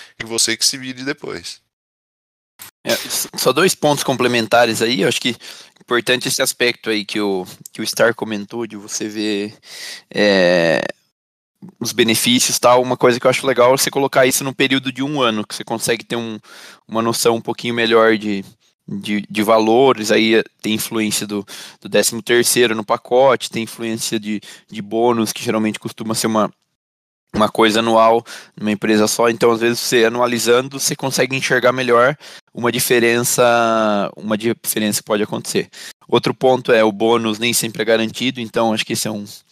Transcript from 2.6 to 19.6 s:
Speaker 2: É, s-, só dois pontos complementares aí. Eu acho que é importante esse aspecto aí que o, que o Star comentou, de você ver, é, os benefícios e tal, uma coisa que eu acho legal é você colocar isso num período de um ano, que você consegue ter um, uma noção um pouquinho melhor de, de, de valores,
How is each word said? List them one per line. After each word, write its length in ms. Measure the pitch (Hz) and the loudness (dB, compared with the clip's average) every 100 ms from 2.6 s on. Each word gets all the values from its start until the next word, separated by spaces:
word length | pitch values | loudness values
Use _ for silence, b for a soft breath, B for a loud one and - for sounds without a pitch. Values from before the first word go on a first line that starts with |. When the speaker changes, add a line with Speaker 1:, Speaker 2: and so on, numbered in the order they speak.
| - _ - | -20 _ -6
Speaker 2:
É, 60 | |
s-, 340 | - - - - - | -4 -4 -8 -8 -2
só 140 | - | 0
dois 240 | 131 147 - | 2 2 2
pontos 300 | 151 139 - | 0 0 -2
complementares 760 | 123 123 120 110 117 120 110 | -2 0 0 2 2 2 2
aí. 200 | 113 123 | -2 0
Eu 80 | 98 | 0
acho 100 | - | -2
que 100 | 131 | -4
é 500 | 113 - - - _ | -6 -12 -20 -20 _
importante 480 | _ 120 107 127 131 | _ -2 0 -2 -2
esse 120 | - | -2
aspecto 480 | 131 - 123 117 - | -4 0 -2 -2 -4
aí 140 | 110 | -4
que 160 | 98 107 | -4 -4
o, 260 | 101 95 90 - - | -2 -2 -6 -14 -18
que 80 | - | -10
o 60 | 110 | -8
Star 280 | - 113 113 | 0 0 0
comentou, 500 | 110 104 101 117 113 | -6 -8 -8 -10 -10
de 120 | 107 | -12
você 320 | 104 - 110 | -12 -10 -8
ver, 480 | 107 107 101 104 - B B B B - | -4 -4 -2 -6 -10 B B B B -10
é, 720 | - 104 98 87 87 82 76 50 - _ _ _ _ _ _ - _ | 0 2 4 4 4 4 2 -2 -8 _ _ _ _ _ _ -20 _
os 120 | 117 | -8
benefícios 640 | - 113 110 123 123 - 123 | 0 0 2 2 0 0 2
e 20 | |
tal, 220 | 123 123 | 4 4
uma 160 | 127 123 | 2 2
coisa 220 | 127 120 | 2 2
que 60 | 131 | 0
eu 40 | |
acho 160 | 123 135 | 0 0
legal 280 | 120 123 | 4 4
é 40 | 135 | 4
você 140 | - | 0
colocar 340 | 139 135 139 131 | -2 0 2 2
isso 180 | - | 2
num 100 | 139 | -4
período 380 | 131 139 135 131 | -2 0 0 -2
de 120 | 123 | -6
um 180 | 139 147 | -6 0
ano, 240 | 120 107 104 | 0 0 -6
que 100 | - | -10
você 80 | |
consegue 400 | 107 113 - 117 | -8 -6 -2 -4
ter 120 | 110 120 | -4 -6
um, 240 | 113 107 B B B B _ | -6 -12 B B B B _
uma 140 | 113 | -4
noção 340 | 113 117 120 117 | -2 0 0 0
um 60 | |
pouquinho 320 | 113 113 123 | -2 -8 -6
melhor 440 | 117 113 117 110 110 | -2 2 4 4 2
de, 260 | 107 98 98 _ _ _ - | -2 -6 -8 _ _ _ -14
de, 380 | 104 104 104 98 | -12 -4 -6 -4
de 140 | 104 | -2
valores, 680 | 104 113 | 2 4